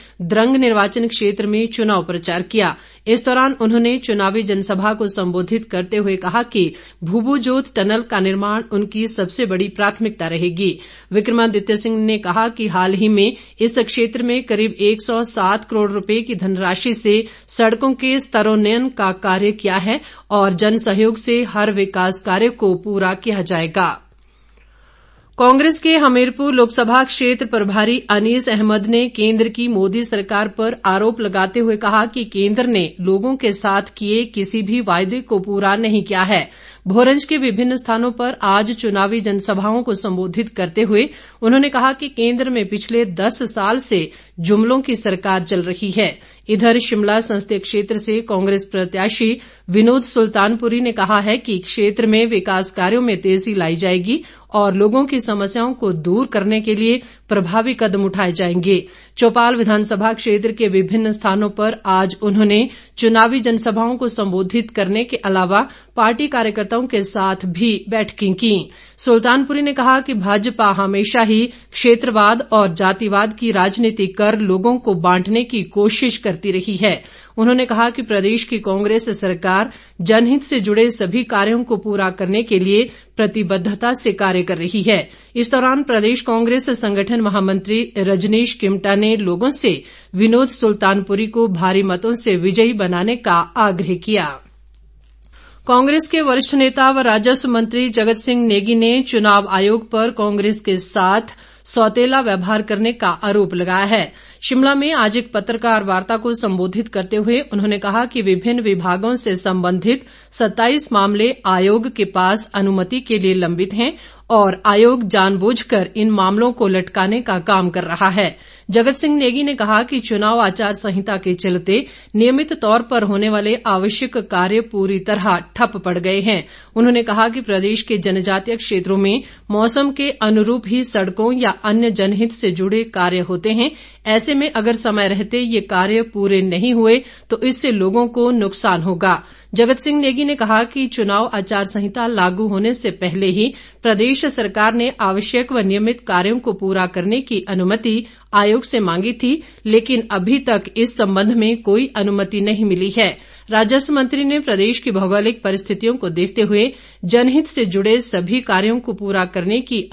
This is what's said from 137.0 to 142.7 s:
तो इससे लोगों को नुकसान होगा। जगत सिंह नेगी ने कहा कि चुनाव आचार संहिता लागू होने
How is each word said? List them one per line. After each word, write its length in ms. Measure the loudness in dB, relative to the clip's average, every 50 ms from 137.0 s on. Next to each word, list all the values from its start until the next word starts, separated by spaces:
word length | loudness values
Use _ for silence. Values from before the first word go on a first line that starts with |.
| 2 -6 -16 -20 -8 _
तो 100 | -6 -2
इससे 320 | -2 -2 -2 0 -2 -2 0
लोगों 340 | 0 0 0 2 2 0 0
को 220 | 0 0 0 2 2
नुकसान 500 | 0 0 -2 -4 -2 -2 0 0 0 0
होगा। 400 | -2 -2 0 2 0 0 0 -2 -10 -20 -20 -18 -8 0
जगत 240 | 2 2 2 2 0
सिंह 200 | 0 -2 0 2
नेगी 240 | 0 0 0 0 -2
ने 100 | -2 -2
कहा 280 | -2 0 2 2 2 0
कि 220 | 0 -2 -4 -4 -4
चुनाव 420 | -2 -2 -2 0 2 0 0 0 -2
आचार 300 | -6 -4 -2 -2 -2 -2
संहिता 420 | -2 -4 -4 -4 -4 -4 -4 -4
लागू 400 | -2 0 2 0 0 0 0 -2 -2
होने 240 | -2 0 0 -2